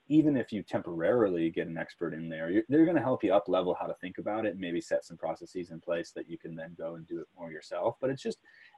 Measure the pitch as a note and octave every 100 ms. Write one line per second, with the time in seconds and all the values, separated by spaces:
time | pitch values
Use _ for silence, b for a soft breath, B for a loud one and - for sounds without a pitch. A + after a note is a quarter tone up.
0 | - D3+ D3+ C3+ - G#2 - A2 - E2+
1 | E2+ A#2+ G#2+ F2 E2 F2 E2 E2 D#2+ -
2 | E2 D#2+ E2 D#2+ E2 G2+ A2 C#3+ E3 E3+
3 | B2+ B2+ G2+ G2 F2+ F#2 F2+ E2+ F2 -
4 | F#2 - G#2 G#2+ G#2+ F#2+ F2 F2 - E2
5 | - E2 D#2+ D#2+ F2 F#2 E2 D#2+ - E2+
6 | E2 E2+ E2 E2 E2+ D#2+ D#2+ E2+ F#2+ E2
7 | E2 E2+ D#2 - E2+ D#2 - F2+ G#2 -
8 | C3 C3+ - - b b b